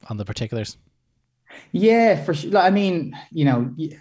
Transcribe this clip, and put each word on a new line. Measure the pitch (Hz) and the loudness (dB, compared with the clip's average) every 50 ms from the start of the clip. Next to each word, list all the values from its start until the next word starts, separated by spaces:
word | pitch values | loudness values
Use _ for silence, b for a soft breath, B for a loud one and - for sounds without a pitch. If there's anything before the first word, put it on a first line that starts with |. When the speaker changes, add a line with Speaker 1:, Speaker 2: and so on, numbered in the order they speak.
| - - | -14 -12
Speaker 1:
on | 110 | -10
the | 104 104 | -10 -8
particulars? | - 104 - 120 107 - 113 107 - - - _ _ _ _ _ _ _ _ _ _ _ _ _ B B B B B - | -8 -8 -8 -8 -6 -6 -6 -8 -8 -10 -16 _ _ _ _ _ _ _ _ _ _ _ _ _ B B B B B -4
Speaker 2:
Yeah, | 175 202 220 226 233 233 220 190 151 - | 0 2 4 4 6 4 4 2 2 0
for | - 165 | -2 -4
sure. | 147 - 170 | -4 -4 0
Like, | 196 202 180 | 2 4 4
I | 185 | 4
mean, | 196 202 202 190 180 170 143 135 131 B B B | 4 4 2 0 -2 -2 -4 -6 -10 B B B
you | - 160 147 | -4 0 2
know, | 139 127 120 120 - - | 2 2 0 -2 -4 -6
y-, | 156 156 151 - - | -8 -10 -10 -10 -14